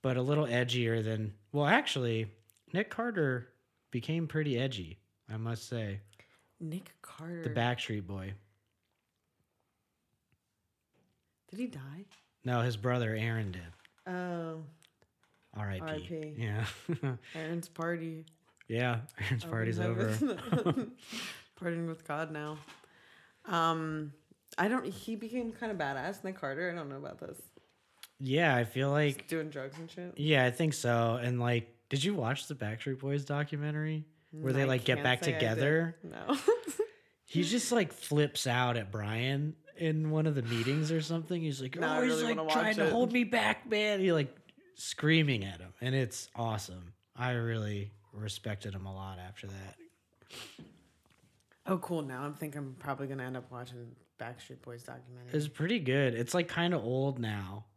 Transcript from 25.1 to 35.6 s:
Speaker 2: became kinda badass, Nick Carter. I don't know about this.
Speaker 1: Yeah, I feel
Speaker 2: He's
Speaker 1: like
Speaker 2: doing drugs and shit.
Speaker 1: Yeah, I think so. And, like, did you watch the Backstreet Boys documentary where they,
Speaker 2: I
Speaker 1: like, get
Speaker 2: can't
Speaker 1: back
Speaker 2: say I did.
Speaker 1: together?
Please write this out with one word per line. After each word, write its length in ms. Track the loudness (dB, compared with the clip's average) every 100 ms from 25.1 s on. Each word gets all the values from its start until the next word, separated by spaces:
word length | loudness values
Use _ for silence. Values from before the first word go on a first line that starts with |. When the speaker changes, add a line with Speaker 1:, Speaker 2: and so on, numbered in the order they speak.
| -6
Speaker 2:
became 360 | -4 -4 -4
kinda 240 | -4 -6 -2
badass, 480 | -2 -2 -4 -6
Nick 160 | -8 -6
Carter. 320 | -6 -4 -4
I 40 | -4
don't 140 | -8
know 80 | -8
about 220 | -10 -10
this. 180 | -12 -12 -16 -20 _ _ _ _ -20 _
Speaker 1:
Yeah, 360 | 2 4 6 6
I 80 |
feel 320 | 4 2 2 4
Speaker 2:
He's 200 | 4 2
Speaker 1:
like 100 | -4
Speaker 2:
doing 220 | -4 -4
drugs 280 | -6 -10 -10
and 140 | -14
shit. 220 | -12 -12 -2
Speaker 1:
Yeah, 280 | 6 8 6
I 60 |
think 220 | 6 2
so. 460 | 4 4 4 4 2
And, 180 | 0 2
like, 280 | 4 2 0 _ _
did 140 | 0
you 100 | 2
watch 340 | 2 0 -2 -4
the 80 | -6
Backstreet 440 | -4 -4 -4 -4
Boys 260 | 0 -2 0
documentary 800 | -2 -2 -2 -2 -2 -2 -4 -6 _ _
where 220 | -4 2
they, 80 | 4
Speaker 2:
I 40 | 4
Speaker 1:
like, 200 | 4 4
get 100 | 4
Speaker 2:
can't 60 |
Speaker 1:
back 200 | 4 2
Speaker 2:
say 80 | 2 2
I 40 |
did. 0 |
Speaker 1:
together? 580 | 2 4